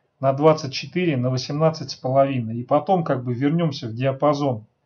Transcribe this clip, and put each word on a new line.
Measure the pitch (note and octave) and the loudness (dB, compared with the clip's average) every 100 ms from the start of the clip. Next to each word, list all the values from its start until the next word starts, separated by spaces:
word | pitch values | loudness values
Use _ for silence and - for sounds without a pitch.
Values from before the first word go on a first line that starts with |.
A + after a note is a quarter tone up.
| _ - | _ -2
на | C3+ | 0
двадцать | C3+ D#3 - C3+ | 4 4 4 0
четыре, | - C3+ F3+ F3+ C3 | -8 -6 -2 0 0
на | B2 | 0
восемнадцать | B2+ - D3 D#3+ D#3+ C3 | -2 -4 0 0 0 -8
с | - | -8
половиной. | B2+ C3+ C#3 B2+ A2 A#2 | 0 2 4 2 -4 -6
И | |
потом, | B2 D3 D3 F#3 | 0 0 2 0
как | D#3+ C3 | 0 -2
бы, | A#2+ | -4
вернёмся | A#2+ C#3+ E3+ E3 B2+ A2+ | -2 0 2 0 -2 -8
в | |
диапазон, | A2+ C3+ C3 D3 C#3+ C#3+ A2+ - _ | -4 -2 0 0 2 0 -4 -8 _